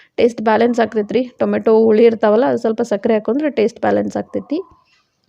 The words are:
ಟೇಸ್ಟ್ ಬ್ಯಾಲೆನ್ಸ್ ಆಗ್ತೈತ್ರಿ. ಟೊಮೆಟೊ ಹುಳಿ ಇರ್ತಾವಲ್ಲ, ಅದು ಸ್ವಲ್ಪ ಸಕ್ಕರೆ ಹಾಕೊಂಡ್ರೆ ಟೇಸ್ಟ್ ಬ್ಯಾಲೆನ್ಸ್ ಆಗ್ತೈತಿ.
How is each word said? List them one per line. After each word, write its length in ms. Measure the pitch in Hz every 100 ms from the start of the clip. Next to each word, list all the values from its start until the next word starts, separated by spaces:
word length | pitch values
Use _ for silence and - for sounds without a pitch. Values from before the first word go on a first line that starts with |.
| _ -
ಟೇಸ್ಟ್ 260 | 240 233
ಬ್ಯಾಲೆನ್ಸ್ 380 | 220 220 240 233
ಆಗ್ತೈತ್ರಿ. 440 | 226 220 208 208 254 -
ಟೊಮೆಟೊ 440 | 208 208 208 220
ಹುಳಿ 200 | 220 214
ಇರ್ತಾವಲ್ಲ, 420 | 226 226 214 214 277
ಅದು 120 | 233
ಸ್ವಲ್ಪ 240 | 233 220
ಸಕ್ಕರೆ 320 | 233 202 226
ಹಾಕೊಂಡ್ರೆ 360 | 220 214 262 302
ಟೇಸ್ಟ್ 300 | 226 214 -
ಬ್ಯಾಲೆನ್ಸ್ 380 | 214 208 208 208
ಆಗ್ತೈತಿ. 440 | - 202 196 311 370 _ _ _ _ _